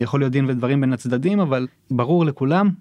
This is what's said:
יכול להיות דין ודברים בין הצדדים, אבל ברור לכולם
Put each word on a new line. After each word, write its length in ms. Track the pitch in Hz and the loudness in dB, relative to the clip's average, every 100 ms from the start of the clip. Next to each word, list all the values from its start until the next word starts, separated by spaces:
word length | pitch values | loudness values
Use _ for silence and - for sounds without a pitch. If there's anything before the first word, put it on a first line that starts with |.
יכול 200 | 120 139 | -2 0
להיות 120 | 135 | 0
דין 180 | 131 135 | 0 -2
ודברים 300 | 123 123 139 | -2 0 0
בין 120 | 131 | 0
הצדדים, 480 | 127 123 123 156 202 | -2 -2 -2 0 0
אבל 260 | 170 131 127 _ _ | 0 0 -4 _ _
ברור 360 | 127 123 175 160 | -4 0 2 2
לכולם 440 | 143 135 175 202 185 | 0 0 2 2 0